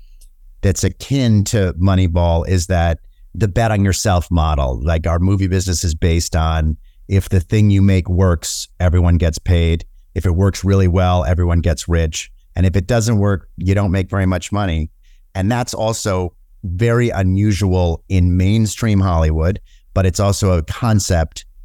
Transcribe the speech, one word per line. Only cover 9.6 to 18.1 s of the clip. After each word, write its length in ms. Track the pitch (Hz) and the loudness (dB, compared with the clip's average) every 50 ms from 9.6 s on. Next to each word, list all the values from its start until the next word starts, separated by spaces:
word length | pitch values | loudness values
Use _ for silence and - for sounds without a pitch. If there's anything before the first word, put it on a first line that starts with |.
| 85 82 82 82 - - - - - _ - | 2 0 0 -2 -6 -10 -20 -20 -20 _ -6
If 140 | 90 - | -4 -2
it 80 | 92 82 | 0 0
works 280 | 90 98 98 - - 92 | 2 0 0 0 -2 -2
really 240 | 98 98 98 95 | 0 2 2 2
well, 380 | 90 85 92 90 90 90 90 - | 2 2 2 2 2 0 0 0
everyone 360 | - 87 87 90 85 85 85 | 0 0 0 0 0 0 0
gets 260 | 78 87 78 - - | 0 0 -2 -2 -2
rich. 440 | 82 85 82 82 78 - - - - - - _ _ - | -2 0 0 0 -2 -4 -8 -12 -14 -18 -20 _ _ -2
And 120 | 87 92 | 0 0
if 80 | 92 87 | 2 0
it 100 | 101 87 | 0 0
doesn't 320 | - 120 117 104 120 113 | 0 0 0 0 0 0
work, 320 | 101 101 101 98 - - - - | 2 2 0 0 -2 -6 -10 -12
you 160 | - 90 95 98 | -4 -2 0 0
don't 160 | 104 101 92 | 0 0 0
make 220 | 95 98 92 - | 0 -2 -2 -2
very 160 | 95 98 95 | -2 -2 0
much 240 | 92 92 87 - - | 0 -2 -2 -4 -6
money. 400 | 104 104 101 90 80 80 78 - - _ _ - - - - _ - | -4 -4 -2 -2 -2 -4 -4 -6 -10 _ _ -20 -20 -20 -20 _ -6
And 180 | 98 95 107 | -4 -2 -2
that's 220 | 123 120 - - - | -2 -2 -4 -6 -6
also 640 | - 110 110 110 - - 107 92 92 90 85 - _ _ _ - - - | -4 -4 -4 -4 -4 -4 -2 -2 -2 -4 -6 -8 _ _ _ -18 -14 -10
very 460 | 92 90 92 117 117 117 123 120 117 | -8 -4 0 0 2 2 2 0 0
unusual 960 | - 98 95 92 95 98 104 107 98 90 101 92 90 92 90 85 78 - - | 0 0 0 0 2 2 2 0 0 0 0 0 2 2 0 0 -2 -4 -4
in 300 | - | -2